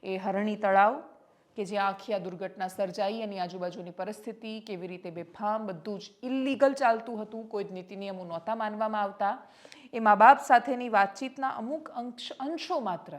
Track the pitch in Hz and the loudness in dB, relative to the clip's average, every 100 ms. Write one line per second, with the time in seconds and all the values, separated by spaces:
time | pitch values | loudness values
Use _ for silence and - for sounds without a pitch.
0 | 190 190 190 190 214 208 208 190 208 262 | -6 -6 -2 -2 -2 -2 2 6 6 2
1 | - - _ _ _ - 196 208 196 196 | -10 -20 _ _ _ -10 -6 -2 -2 -4
2 | - 208 180 175 190 - 185 180 196 180 | -6 -6 -4 -10 -12 -8 -10 -4 -4 -2
3 | 202 226 214 196 180 185 180 180 180 175 | -4 -4 -8 -6 -8 -6 -8 -8 -14 -10
4 | 185 208 240 226 226 220 220 190 175 180 | -10 -10 -12 -12 -12 -12 -10 -10 -10 -10
5 | 180 170 165 - 208 220 214 175 185 202 | -12 -12 -14 -6 -4 -4 -4 -10 -10 -12
6 | 208 _ 247 262 262 269 269 269 254 226 | -12 _ -6 -4 -2 2 2 4 2 2
7 | 220 226 214 220 220 214 185 185 180 196 | -2 -10 -8 -10 -8 -8 -6 -10 -12 -12
8 | 196 185 180 165 165 220 214 214 220 214 | -10 -10 -10 -8 -6 -4 -4 -4 -4 -2
9 | 202 196 202 254 - - - - - 233 | -4 -2 -2 -2 -10 -20 -20 -20 -10 0
10 | 220 208 220 277 - 247 240 247 247 214 | 6 10 12 10 8 6 6 -4 2 4
11 | 196 - 262 262 269 233 226 311 311 - | 4 0 -10 -6 -6 -4 -6 -8 -8 -10
12 | 240 240 - - 269 330 - 349 220 170 | -10 -10 -14 -8 -6 -6 -4 -4 -2 -6
13 | - | -8